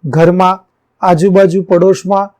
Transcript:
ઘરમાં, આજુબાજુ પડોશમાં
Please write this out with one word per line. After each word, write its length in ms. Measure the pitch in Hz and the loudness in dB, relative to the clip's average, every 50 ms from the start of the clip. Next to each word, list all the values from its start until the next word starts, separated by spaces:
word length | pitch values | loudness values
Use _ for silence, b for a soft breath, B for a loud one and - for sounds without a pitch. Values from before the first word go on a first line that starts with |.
| - 156 | -10 -4
ઘરમાં, 560 | 123 151 165 165 180 185 185 180 190 190 _ _ _ _ _ _ _ _ | -2 0 2 2 2 0 0 -2 -2 -4 _ _ _ _ _ _ _ _
આજુબાજુ 640 | - 190 180 156 165 202 180 196 196 185 165 196 185 | -2 -2 0 0 0 0 2 2 2 2 0 -2 -2
પડોશમાં 640 | - 185 175 180 190 190 - - 180 202 196 196 202 _ _ | 0 0 2 2 2 0 -2 -2 -4 -4 -4 -4 -6 _ _